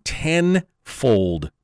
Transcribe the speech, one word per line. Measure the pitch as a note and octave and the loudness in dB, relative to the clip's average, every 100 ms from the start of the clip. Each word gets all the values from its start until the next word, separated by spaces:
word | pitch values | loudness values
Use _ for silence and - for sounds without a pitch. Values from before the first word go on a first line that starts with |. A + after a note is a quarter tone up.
tenfold, | - - D#3 E3 F3 F#3 F3 _ - - C3 G#2 F#2 E2 D2 - | -8 -6 -2 0 2 0 -2 _ -20 -2 2 4 2 -2 -6 -12